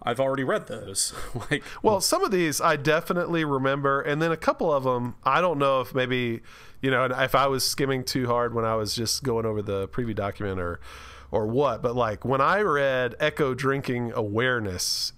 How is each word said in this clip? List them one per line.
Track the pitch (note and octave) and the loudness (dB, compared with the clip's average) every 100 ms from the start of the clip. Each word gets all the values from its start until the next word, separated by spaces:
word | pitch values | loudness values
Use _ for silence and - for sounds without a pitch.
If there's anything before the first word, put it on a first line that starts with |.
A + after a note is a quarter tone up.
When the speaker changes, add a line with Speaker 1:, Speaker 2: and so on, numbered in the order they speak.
Speaker 1:
I've | - A#2+ | -4 0
already | C3+ C3+ | 0 0
read | C3 G3+ - | 0 -2 -4
those." | A2+ G2 G2 - - - | -10 -6 -4 -4 -6 -8
<laughs> | A#2 - | -8 -4
Like, | D3 - - | -4 -4 -2
Speaker 2:
Well, | G#3+ G3 | 2 2
some | - F4 | 2 2
of | F4+ | 2
these | F#3 D#3+ - | 2 2 2
I | E3 D3+ | 2 2
definitely | C#3+ D#3 - F3 E3 E3+ D3+ | 2 2 2 -2 0 0 0
remember, | C3+ C3+ C#3 C#3 C#3 | 2 2 2 0 0
and | D3 D3 | 0 0
then | E3 | 0
a | D#3+ | 0
couple | - D#4 F3+ | 0 0 0
of | C#3 C3 | 2 2
'em, | B2 B2 - | 0 -2 -2
I | C3+ D3 | 2 4
don't | F3+ D3 | 4 2
know | C#3 C3+ | 2 2
if | A#2+ C3+ | 0 -2
maybe, | B2 B2+ A#2+ A#2 - - - - | 0 0 0 -4 -8 -20 -20 -4
you | C3+ | 0
know, | B2+ B2+ | 2 2
if | B2+ C3 C3 | 2 2 4
I | C#3 | 4
was | C3 - | 2 0
skimming | - C3+ C3 | 0 0 0
too | B2+ C3+ A#2+ | -2 -2 0
hard | A#2+ A#2+ A#2 | 0 0 0
when | A2+ | 0
I | A2 | 0
was | G#2 A#2 | -2 -2
just | A2+ - | -4 -2
going | B2+ A2+ A2+ | -2 0 0
over | G#2+ | -2
the | G#2 G2 F#2+ | -2 -4 -4
preview | - A#2 G#2 | -4 -4 -2
document | G2+ - G2+ F#2+ | -4 -4 -4 -2
or, | F#2+ - - - - - - | -4 -6 -12 -16 -18 -18 -4
or | A2 A2 | -2 0
what, | B2 C#3 G#2+ | 2 2 0
but, | A#2+ B2 | -2 0
like, | A2+ G2+ A#2 | 0 0 0
when | C3+ | 2
I | D3 G3 | 4 4
read | G3+ C#3+ C#3 C3 B2 - | 2 2 2 2 0 0
Echo | D3+ D3+ C#3 | 0 2 0
Drinking | B2+ C3 C#3 C3 A#2+ A#2 A2+ | 2 0 0 0 -2 -2 -2
Awareness | G#2 G#2+ B2+ A#2+ G#2 F2+ - - - | 0 2 2 2 -2 -4 -4 -2 -4